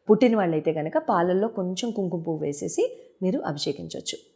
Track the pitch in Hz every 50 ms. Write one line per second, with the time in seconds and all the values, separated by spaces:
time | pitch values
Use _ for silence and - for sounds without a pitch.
0 | _ - 214 214 254 240 226 214 190 170 160 156 151 165 151 156 147 156 - 320
1 | 320 - 214 175 170 180 180 190 208 226 226 202 180 180 185 180 240 233 - 208
2 | 190 175 180 170 160 165 160 151 151 147 147 - 185 180 - - 466 523 - -
3 | - - _ - 185 185 208 302 - - 147 147 - 151 143 - - 80 - -
4 | - - - - - _ _